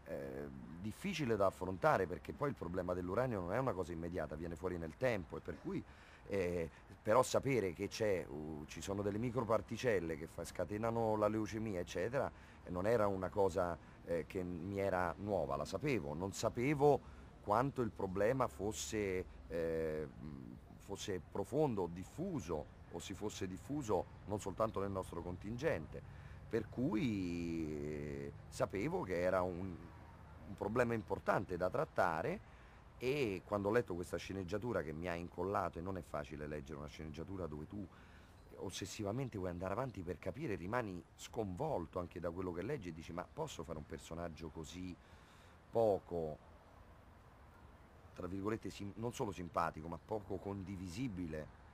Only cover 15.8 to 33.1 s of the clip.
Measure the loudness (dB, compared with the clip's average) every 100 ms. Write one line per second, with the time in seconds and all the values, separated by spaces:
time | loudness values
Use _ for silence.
15.8 | 2 0 0 -2 -2 0 0 2 2 8
16.8 | 8 8 4 -16 -16 -10 4 6 6 2
17.8 | 0 0 -2 4 4 6 2 2 -2 -2
18.8 | -2 0 2 0 -2 -10 -6 -2 0 2
19.8 | 0 0 -4 -8 -10 -10 -10 -14 -14 -16
20.8 | -10 -6 -2 -4 -4 -4 0 4 4 4
21.8 | 0 -2 -8 -4 -2 -2 0 -2 -2 -12
22.8 | -10 -8 -8 -4 -4 -4 -4 -6 -4 -4
23.8 | 2 2 2 -8 -4 -2 -2 2 2 2
24.8 | -2 -2 -4 -6 -6 -6 -6 -2 0 0
25.8 | -2 -10 -12 -14 -14 -14 -2 -2 -2 0
26.8 | 2 4 2 2 0 0 0 0 0 -2
27.8 | -2 -2 -4 -4 -6 -8 -12 0 0 2
28.8 | 0 0 0 2 4 4 4 0 -4 -6
29.8 | -10 -14 -16 -16 -16 -14 -12 -2 0 4
30.8 | 4 4 0 -2 4 2 2 2 2 2
31.8 | -2 4 4 6 0 -2 -8 -18 -18 -18
32.8 | -18 -4 0